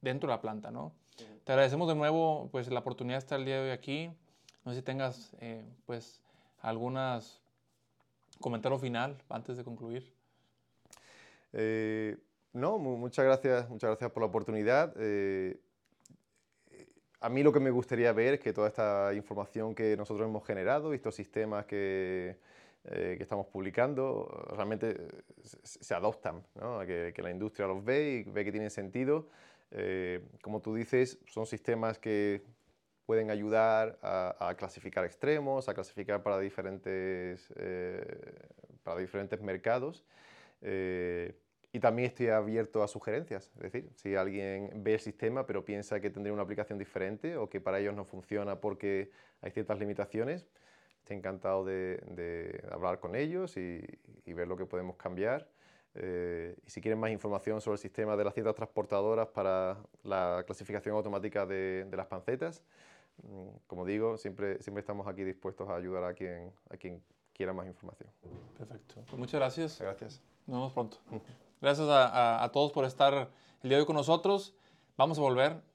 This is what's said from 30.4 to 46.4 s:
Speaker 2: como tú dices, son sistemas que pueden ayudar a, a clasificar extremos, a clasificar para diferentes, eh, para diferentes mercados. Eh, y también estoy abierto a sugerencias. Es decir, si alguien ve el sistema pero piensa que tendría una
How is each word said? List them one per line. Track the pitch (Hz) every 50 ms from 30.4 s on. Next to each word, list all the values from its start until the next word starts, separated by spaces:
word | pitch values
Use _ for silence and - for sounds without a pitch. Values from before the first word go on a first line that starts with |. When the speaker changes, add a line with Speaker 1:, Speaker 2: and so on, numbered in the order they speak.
| _
Speaker 2:
como | 104 107 107
tú | - - 110
dices, | 113 117 - - 127 131 127 - - -
son | - - 110 113
sistemas | 110 - 107 - - 117 113 113 113 110 107
que | - 113 107 104 104 104 101 101 - - - _ _ _ _ _ _ _ _ _ _
pueden | - 113 110 110 107
ayudar | 107 104 104 107 107 113 110 110 110 110 110 110 - - -
a, | 101 95 92 92 90 - - - 87
a | 92
clasificar | - 101 92 - - - 95 90 98 92
extremos, | 87 - - - 135 151 151 143 139 135 135 127 -
a | 101
clasificar | 95 95 - - - 98 104 101 101 104
para | 107 101 95
diferentes, | 98 98 98 - 95 95 95 95 - 92 95 95 92 95 95 92 90 90 90 90 - - -
eh, | - - 92 92 90 90 90 92 95 - - - - - - - - - - - _ - - - - _
para | - 85 87
diferentes | 92 92 - 101 98 98 110 104
mercados. | 104 101 95 92 - 117 113 127 123 147 175 - _ _ _ - - - - - - - _ _
Eh, | - - - 95 95 92 92 90 90 87 87 87 87 92 - - _ _ _ _ _ - _
y | -
también | - 123 113 120 123 123
estoy | 123 - 123 117
abierto | 110 110 104 104 110 113 110 107 - 110 104
a | 104
sugerencias. | - 110 - - 107 131 165 156 110 98 - - _
Es | - - 92 -
decir, | 120 - - -
si | _ - 98 98
alguien | 95 92 98 98 101 98 98 98 95 101 101 - 110 101
ve | 107 110
el | 107
sistema | - 110 101 - - 113 117 135 131
pero | - 98 98 92
piensa | - 104 101 101 - 107 104
que | 95 104
tendría | 95 98 101 104 104
una | 104